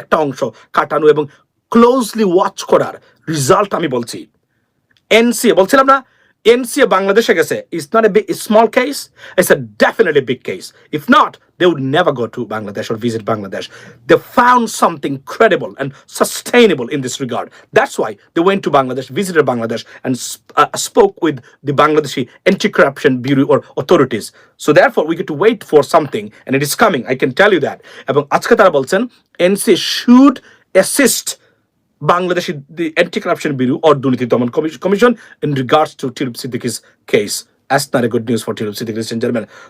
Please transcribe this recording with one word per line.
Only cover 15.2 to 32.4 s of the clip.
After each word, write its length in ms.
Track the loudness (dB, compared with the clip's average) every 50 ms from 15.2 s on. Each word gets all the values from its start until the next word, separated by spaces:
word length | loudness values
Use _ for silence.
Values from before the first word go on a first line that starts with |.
| -10 -8 0
credible 400 | 2 2 4 4 2 -2 -6 -10 -8
and 80 | -10 -10 -10 -12 _ _ -6 -4
sustainable 680 | -4 -4 -4 -6 -6 0 4 4 4 4 4 0 -4 -4 -6
in 60 | -6 -6
this 120 | -6 -8 -8 -8
regard. 220 | -6 -6 -6 -8 -10 -14 -20 -18 _ -2 0
That's 180 | 0 0 -2 -6
why 100 | -6 -6 -8 -12 _ _ -4
they 80 | 0 0 2
went 120 | 0 0 0
to 60 | 0 0 2
Bangladesh, 300 | 2 0 -4 -8 -8 -8 -6 -6
visited 240 | -6 -2 0 0 0 0
Bangladesh, 320 | 0 -2 -4 -6 -6 -8 -10 -14 -18 -10 -6
and 80 | -6 -6 -6 -6 -10
sp-, 240 | -14 -16 _ -6 -2 -2
uh, 100 | -2 0 -2 -6 -8 -2
spoke 280 | 2 2 2 2 2 -2 -4
with 100 | -4 -4 -4 -8 _ _ _ -8 -4
the 60 | 0 0 2
Bangladeshi 400 | 2 2 0 -2 -2 -4 -8 -8 -8 -10 _ -2 -2
Anti-Corruption 640 | 0 0 -2 -2 0 2 2 2 0 0 0 0 0 0 -2
Bureau 200 | 0 0 2 2 2 2
or 60 | 0 0 -4 -8 -6 0
authorities. 440 | 2 2 2 2 2 -2 -6 -8 -10 -16 _ _ _ _ -4 -2
So 40 | 2 4 4
therefore, 240 | 4 4 2 0 -2 -2
we 60 | -4 -6
get 80 | -6 -8 -4
to 60 | -2 0
wait 160 | 0 0 0 -2 2
for 100 | 2 2 4 4 2
something, 300 | 0 0 0 -4 -8 -8 -10 -16 -16 -8
and 80 | -4 -4 -2
it 40 | -2 -4
is 60 | -2 0 0
coming, 180 | 0 0 0 -4 -4 -4
I 40 | -2 -2
can 80 | -2 0 2
tell 120 | 2 2 2
you 60 | 2 0 -4
that. 100 | -6 -10 _ -20 -20 -12 -8 -4
এবং 120 | -2 -2 0 0 0
আজকে 180 | -2 0 2 2 4
তারা 100 | 4 4 2 2
বলছেন, 220 | 0 -2 -2 -2 -4 -4 -8 _ _ _ _ -2 0 0
এনসিএ 280 | 0 0 0 2 0 0 0 -4 -6
should 420 | -2 2 6 6 8 8 6 4 0 -4 _ _ _ _ _ 0 2 2
assist 440 | 2 2 0 0 2 0 -2 -6 -10 -12 -14 _ _ _ _ _ _ _ _ _ _ _ _ -2 0 0
Bangladeshi, 400 | 0 0 -2 -2 -4